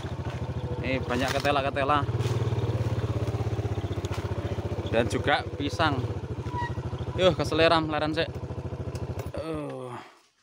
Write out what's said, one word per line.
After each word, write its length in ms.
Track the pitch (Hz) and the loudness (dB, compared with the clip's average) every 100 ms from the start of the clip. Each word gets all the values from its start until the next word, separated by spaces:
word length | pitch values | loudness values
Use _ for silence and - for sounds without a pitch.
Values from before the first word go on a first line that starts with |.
| - - - - - - - - | -6 -6 -4 -4 -4 -4 -4 -2
Ini 240 | 123 131 | 0 0
banyak 240 | - 123 131 139 | 0 0 2 2
ketela-ketela. 720 | 139 143 135 135 135 147 139 - - - - - - - - - - - - - - - - - - - - - - - - - - - - 113 | 4 4 2 2 4 4 4 0 0 0 0 0 0 0 0 0 0 0 0 -2 -2 -2 -2 -2 -4 -2 -4 -4 -4 -4 -4 -4 -4 -4 0 2
Dan 160 | 120 | 2
juga 320 | 135 131 156 - - | 2 2 2 0 -4
pisang. 400 | 143 - 156 135 120 - - - - - 988 - - - - - | -2 2 2 2 -2 -4 -6 -6 -4 -2 -2 -4 -6 -4 -4 4
Yuh, 160 | 185 151 | 4 4
keseleram, 560 | 139 156 165 165 160 | 2 6 6 6 4
leren 240 | 151 151 160 | 0 0 2
sik. 160 | 156 - - - - - - - - - - - | 0 -2 -6 -6 -6 -6 -6 -6 -6 -6 -6 -6
Eh. 480 | 156 156 143 131 127 123 - - _ _ | -4 -4 -4 -6 -8 -10 -12 -20 _ _